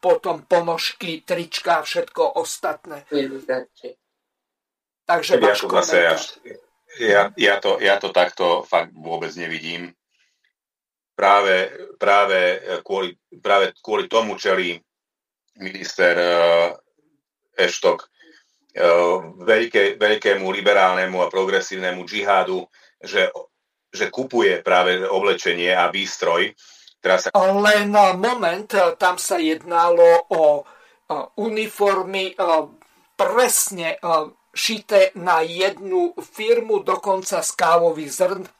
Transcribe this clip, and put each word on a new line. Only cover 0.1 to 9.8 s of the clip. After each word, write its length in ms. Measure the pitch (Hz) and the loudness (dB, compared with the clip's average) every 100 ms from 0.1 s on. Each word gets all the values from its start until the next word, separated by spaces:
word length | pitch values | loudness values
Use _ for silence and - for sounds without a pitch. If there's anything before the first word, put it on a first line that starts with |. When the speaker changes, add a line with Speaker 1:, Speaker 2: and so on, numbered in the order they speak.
| 170 185 165 - | 0 0 -8 0
Speaker 1:
ponožky, 720 | 175 170 165 - - 175 160 | 0 0 -4 -6 -8 -12 -12
trička 640 | - 175 170 - - 165 | -6 -6 -6 -8 -2 -2
a 0 | |
všetko 560 | 151 175 170 - 165 - | 0 -6 -6 -2 -2 -2
ostatné. 640 | 165 - 175 151 - 147 143 147 135 135 135 127 127 _ 123 - _ _ _ _ _ _ _ _ _ _ | -6 -6 -8 -8 -12 -20 _ -4 -4 -8 -6 -6 -6 _ -20 -20 _ _ _ _ _ _ _ _ _ _
Takže 280 | _ - - 190 | _ -2 4 4
Speaker 2:
Ja 40 | |
Speaker 1:
váš 160 | - - | 4 0
Speaker 2:
to 80 | 95 | 0
zase, 280 | - - 92 | -2 2 2
ja, 160 | 85 80 | 2 0
Speaker 1:
komentár. 400 | - - - - _ _ _ - | -4 -16 -20 -20 _ _ _ -6
Speaker 2:
ja, 260 | 117 101 101 - | 2 2 2 0
ja 180 | 101 101 | 0 0
to, 160 | 101 98 | 0 0
ja 160 | 101 101 | 2 0
to 80 | 98 95 | 0 0
takto 480 | 87 - 90 87 | 0 0 0 0
fakt 320 | - 87 82 82 | 0 -2 -2 -10
vôbec 320 | 80 82 80 80 | -10 -8 -8 -10
nevidím. 560 | 85 80 80 85 | -10 -10 -10 -12